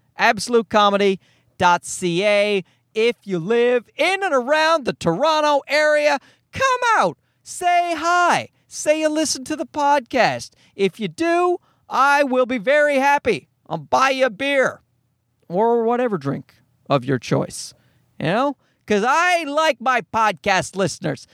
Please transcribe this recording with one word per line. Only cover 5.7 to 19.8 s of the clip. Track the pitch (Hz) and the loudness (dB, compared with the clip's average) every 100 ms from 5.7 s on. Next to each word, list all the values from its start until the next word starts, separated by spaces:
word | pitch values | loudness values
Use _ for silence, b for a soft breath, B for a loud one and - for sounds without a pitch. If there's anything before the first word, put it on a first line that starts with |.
| 294 302 302 294 285 b b b | 0 2 2 2 -2 b b b
come | - 539 494 480 403 | -2 -2 0 0 2
out, | 190 - _ _ | 0 -4 _ _
say | - - 349 349 349 311 | -18 -4 0 0 0 -4
hi, | 330 349 349 175 113 _ _ | 0 0 2 0 -4 _ _
say | - 302 311 | -4 -2 0
you | 311 | 0
listen | 311 311 269 | 0 -2 -4
to | 254 302 | -8 -8
the | - | -6
podcast. | 302 285 285 233 254 175 123 - b b | -2 2 0 0 0 2 0 -10 b b
If | - 196 - | -4 -4 -2
you | 196 | -8
do, | 156 330 349 359 349 _ _ - | -2 0 2 0 -2 _ _ -6
I | 226 277 285 | 0 2 4
will | 285 254 240 | 2 0 0
be | 254 | -2
very | 190 294 294 269 | 0 2 2 2
happy. | 277 285 254 156 - _ - | 2 2 0 -2 -6 _ -10
I'll | 160 | -10
buy | 139 254 269 | -2 2 2
you | 262 254 | 2 0
a | |
beer | 190 277 277 233 101 _ _ _ _ _ _ - | 0 0 2 0 -4 _ _ _ _ _ _ -6
or | 175 233 233 | 0 2 2
whatever | 226 240 247 185 | 0 0 -2 -2
drink | 135 147 - _ _ _ - | -4 -6 -10 _ _ _ -2
of | 139 | -2
your | 127 127 | 0 -4
choice, | - 139 - - - - _ _ _ - | -2 -4 -4 -10 -16 -20 _ _ _ -6
you | 147 | -2
know? | 214 285 - _ _ - | 0 -2 -6 _ _ -2
'Cause | 208 | 0
I | 240 311 359 339 | 2 2 2 0
like | 285 294 320 226 | -2 0 0 0